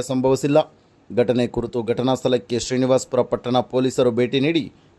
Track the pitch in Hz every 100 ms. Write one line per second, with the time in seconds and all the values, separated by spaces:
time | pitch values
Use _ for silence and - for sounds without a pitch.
0 | 123 127 131 135 143 147 151 _ _ _
1 | - 101 120 123 120 120 117 123 110 117
2 | 127 127 127 123 - 120 - 127 127 131
3 | - 127 120 123 120 123 113 127 131 131
4 | 123 113 123 139 143 165 104 - _